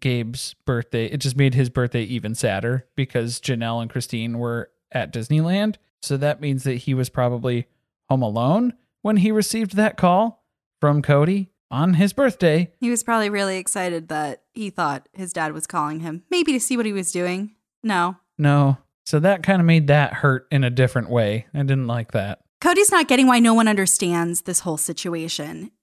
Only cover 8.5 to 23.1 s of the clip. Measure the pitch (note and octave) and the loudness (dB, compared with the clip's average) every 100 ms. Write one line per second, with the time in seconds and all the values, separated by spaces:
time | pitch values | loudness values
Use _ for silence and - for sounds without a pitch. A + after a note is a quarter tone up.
8.5 | G3 B3 - _ _ G#3+ G#3+ G#3 G#3+ G3+ | 2 0 -4 _ _ 0 2 4 2 0
9.5 | A3+ G#3 G3 G#3+ - F3+ F3+ A3+ - _ | -2 -2 0 0 2 2 4 0 -4 _
10.5 | _ _ _ D3 D3 C#3+ C#3+ D#3 G3 F#3+ | _ _ _ 2 2 4 4 4 0 -4
11.5 | _ _ A#2 E3+ E3+ G3+ - C4+ - E3+ | _ _ 0 2 4 2 2 0 2 2
12.5 | D#3 E3+ _ A#3+ A#3+ - A3+ G#3 G3+ G3 | 2 0 _ -2 -2 0 0 0 -2 -2
13.5 | F#3+ F3+ G3+ F3+ E3+ D#3+ D#3 D3+ - _ | -4 -6 -4 -4 -6 -6 -6 -6 -8 _
14.5 | - G#3 F3+ D#3+ C3+ - - F#3 E3+ D#3 | -10 -8 -4 -4 -4 -10 -12 -10 -6 -6
15.5 | D#3 - F3 D3 D#3 E3 E3 - F4+ E4 | -6 -6 -4 -4 -6 -8 -10 -4 -2 0
16.5 | C4 - B3 A3 G3 F3 F3+ F3+ F#3 G#3 | 0 -2 -2 -2 -4 -4 -4 -4 -4 -8
17.5 | _ _ _ A3+ F#3 F3 F3+ _ - D3 | _ _ _ -2 0 -2 -4 _ -2 2
18.5 | C#3+ C#3 C3+ _ _ - D3+ F3 G3 D#3+ | 4 4 0 _ _ -4 2 2 2 2
19.5 | F#3+ E3 E3 C#3+ D3 C#3 - C#3+ C3 - | 4 6 6 6 4 2 2 2 2 0
20.5 | C#3 B2+ B2 C3 B2+ A2 A#2+ G#2 A2 - | 0 2 2 2 2 0 0 2 0 -4
21.5 | D3 C#3 C3+ B2 A#2+ A2 A2 G2+ - _ | -4 0 0 -2 -4 -4 -4 -4 -8 _
22.5 | - D#4+ F4+ G#4 F#4 D4+ | -2 2 4 4 4 4